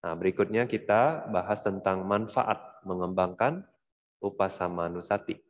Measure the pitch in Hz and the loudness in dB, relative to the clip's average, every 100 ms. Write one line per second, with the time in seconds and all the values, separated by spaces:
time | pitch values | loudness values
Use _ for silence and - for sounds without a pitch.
0 | 85 82 92 92 98 110 120 113 - 107 | -4 0 0 2 2 2 0 -2 4 6
1 | 135 160 - 92 98 104 104 95 98 95 | 6 2 -2 -2 0 -2 -2 0 0 0
2 | 95 104 110 - 113 107 - - 95 92 | 0 0 0 0 0 -2 -6 -16 -6 -2
3 | 90 92 92 90 123 175 - _ _ _ | 0 0 0 2 0 0 -10 _ _ _
4 | _ _ 101 - 95 - 90 87 85 87 | _ _ -6 0 -2 0 -4 -2 -4 -4
5 | 87 104 - 95 _ | -2 -2 -2 -10 _